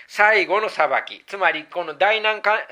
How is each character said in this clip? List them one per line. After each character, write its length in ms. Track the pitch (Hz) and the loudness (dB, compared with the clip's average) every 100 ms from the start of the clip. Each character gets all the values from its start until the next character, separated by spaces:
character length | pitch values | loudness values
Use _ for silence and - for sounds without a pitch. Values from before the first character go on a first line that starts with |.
| - | -12
最 380 | - 208 214 160 | 2 4 4 2
後 160 | 202 | 0
の 80 | 214 | -2
裁 200 | - 151 123 - | 0 0 0 -4
き、 180 | 104 - | -14 -14
つ 100 | 196 | -2
ま 140 | 175 | 0
り 140 | 160 151 | -2 -6
こ 180 | 175 | -8
の 100 | 165 | -8
大 280 | 147 196 220 | 0 0 2
難 200 | 214 208 | -2 -2
か-、 160 | 202 214 - | 0 -2 -2